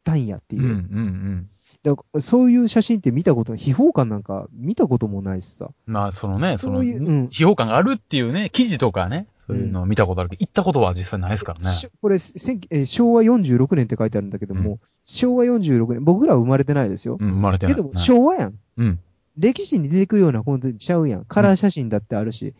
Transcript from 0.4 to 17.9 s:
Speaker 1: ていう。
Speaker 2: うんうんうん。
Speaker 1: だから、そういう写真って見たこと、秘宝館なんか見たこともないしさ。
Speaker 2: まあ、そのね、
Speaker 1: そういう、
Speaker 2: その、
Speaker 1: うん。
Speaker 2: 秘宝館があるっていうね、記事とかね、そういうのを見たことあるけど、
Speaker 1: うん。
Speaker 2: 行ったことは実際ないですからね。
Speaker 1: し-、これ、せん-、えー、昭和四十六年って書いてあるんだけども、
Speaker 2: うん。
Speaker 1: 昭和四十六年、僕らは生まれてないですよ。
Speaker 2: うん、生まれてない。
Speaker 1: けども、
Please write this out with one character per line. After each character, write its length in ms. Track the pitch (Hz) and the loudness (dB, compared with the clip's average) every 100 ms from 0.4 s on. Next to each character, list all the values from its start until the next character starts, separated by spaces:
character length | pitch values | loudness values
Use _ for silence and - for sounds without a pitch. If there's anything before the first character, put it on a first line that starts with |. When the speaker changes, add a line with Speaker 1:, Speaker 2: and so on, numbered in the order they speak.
Speaker 1:
て 140 | - - | -8 -4
い 40 | |
う。 40 | |
Speaker 2:
う 20 | 131 | -2
ん 40 | |
う 40 | |
ん 0 | |
う 60 | 104 | -2
ん。 720 | 90 101 110 92 98 92 92 _ _ _ | -4 -6 -4 -6 -6 -8 -10 _ _ _
Speaker 1:
だ 120 | 147 143 | -4 -4
か 80 | - | -4
ら、 80 | 151 | -8
そ 240 | - 247 254 | 0 4 4
う 60 | |
い 60 | 240 | 4
う 100 | 226 | 2
写 140 | 226 | 2
真 160 | 214 220 | 0 0
っ 20 | |
て 100 | 135 | 0
見 120 | 123 | 0
た 120 | 180 120 | 2 2
こ 100 | 113 | -2
と、 100 | 113 | -4
秘 160 | 143 | -2
宝 180 | 131 302 | 2 2
館 120 | 226 117 | 2 0
な 120 | 104 | -4
ん 60 | |
か 240 | 101 98 - | -8 -10 -10
見 220 | 113 135 | -10 -6
た 140 | 240 202 | -2 0
こ 100 | 123 | 0
と 100 | 107 | -2
も 140 | 101 | -4
な 140 | 98 92 | -6 -6
い 80 | |
し 60 | 90 | -10
さ。 160 | - - - - | -16 -16 -16 -8
Speaker 2:
ま 220 | 110 101 | -4 -4
あ、 40 | |
そ 160 | 92 104 | -6 -6
の 120 | 95 | -4
ね、 180 | 180 110 | -2 -4
Speaker 1:
そ 140 | 262 | -4
う 120 | 254 | -2
い 120 | 247 233 | -2 -2
う、 20 | |
Speaker 2:
そ 60 | |
の、 60 | 160 | -2
Speaker 1:
う 40 | 147 123 | 0 -2
ん。 20 | |
Speaker 2:
秘 140 | - | 2
宝 120 | 165 202 | 2 4
館 140 | 113 | 2
が 80 | 120 | 2
あ 60 | |
る 120 | 208 247 | 2 -2
っ 0 | |
て 180 | _ 143 | _ -2
い 40 | |
う 120 | 117 | -2
ね、 160 | 165 208 | -2 -2
記 140 | - 247 | 0 0
事 140 | 147 | 0
と 120 | 123 | 0
か 160 | 95 90 | 0 -2
ね、 200 | 151 208 _ - | -4 -8 _ -8
そ 80 | |
う 40 | 104 | -6
い 60 | |
う 80 | 95 | -4
の 120 | 92 | -2
を 20 | 92 | 0
見 100 | 107 | 0
た 120 | 92 | 0
こ 80 | 92 | 0
と 60 | |
あ 20 | |
る 60 | 90 | -4
け 60 | - | -4
ど、 20 | |
Speaker 1:
う 20 | |
ん。 60 | 196 | -4
Speaker 2:
行 20 | |
っ 20 | |
た 120 | - | -2
こ 100 | 185 | 0
と 80 | 147 | 2
は 140 | 95 90 | 0 -2
実 160 | 90 | -6
際 80 | 101 | -6
な 80 | 90 | -4
い 40 | |
で 60 | 101 | -4
す 80 | - | -6
か 80 | |
ら 60 | 82 | -6
ね。 60 | 90 | -4
Speaker 1:
し-、 220 | 87 254 _ | -4 -6 _
こ 80 | 208 | -2
れ、 80 | 190 | -2
せ 380 | - - - 233 | -4 -10 -8 -8
ん-、 60 | - | -4
え 100 | 151 | -4
ー、 40 | 131 | -2
昭 260 | - 233 | 2 4
和 80 | 233 | 6
四 220 | 220 247 | 6 4
十 140 | 156 120 | 4 2
六 160 | 135 160 | 4 2
年 100 | 113 | 0
っ 20 | |
て 80 | 110 | -2
書 60 | 110 | -2
い 20 | |
て 80 | 110 | -2
あ 40 | |
る 60 | 101 | -4
ん 40 | |
だ 80 | 98 | -8
け 80 | 98 | -6
ど 80 | 95 | -4
も、 160 | 104 | -2
Speaker 2:
う 20 | 107 | -4
ん。 40 | _ _ | _ _
Speaker 1:
昭 320 | - - 247 247 | -14 -2 0 2
和 100 | 247 | 2
四 160 | 240 | 2
十 160 | 165 123 | 2 2
六 160 | 113 | 2
年、 100 | 120 | 2
僕 220 | 151 185 294 | 2 4 4
ら 80 | |
は 60 | 139 | 4
生 100 | 120 | 4
ま 80 | 135 | 2
れ 80 | 139 | 2
て 80 | |
な 100 | 143 | 0
い 60 | 110 | 0
で 80 | 95 | -4
す 100 | 120 | -6
よ。 100 | 98 | -4
Speaker 2:
う 40 | |
ん、 60 | 104 | 0
生 100 | 95 | 2
ま 120 | 98 | 2
れ 80 | 92 | 2
て 80 | 92 | 0
な 40 | |
い。 40 | - | 0
Speaker 1:
け 20 | |
ど 100 | |
も、 40 | 143 | -2